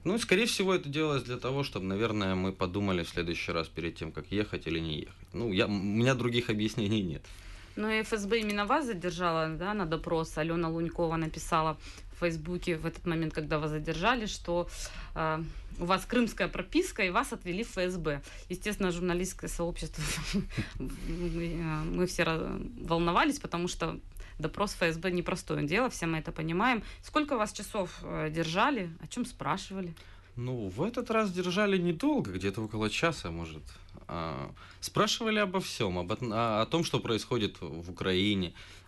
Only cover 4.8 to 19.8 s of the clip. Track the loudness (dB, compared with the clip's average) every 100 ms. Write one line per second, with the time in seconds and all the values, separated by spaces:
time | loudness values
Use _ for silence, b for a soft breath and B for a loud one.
4.8 | -2 -4 -6 -12 -10 -4 0 4 4 2
5.8 | 2 4 4 4 2 0 0 0 0 0
6.8 | 2 2 0 -4 -10 B B B B -2
7.8 | 2 2 2 0 2 2 2 2 4 4
8.8 | 2 -2 -2 2 2 4 2 0 -2 0
9.8 | 0 0 2 0 0 0 0 2 2 0
10.8 | 0 0 2 2 0 -2 2 4 4 0
11.8 | B B B 0 0 0 -2 -2 0 0
12.8 | -2 -4 0 0 0 -2 0 0 0 -2
13.8 | -2 2 2 2 0 -4 -2 0 0 B
14.8 | B B B -2 0 0 -2 B B -2
15.8 | 2 2 4 2 4 2 0 -2 0 2
16.8 | 2 2 2 2 0 -2 -4 -2 -2 0
17.8 | 0 0 0 -2 B B B -4 -2 0
18.8 | 2 2 2 2 0 -4 -6 -2 -2 -2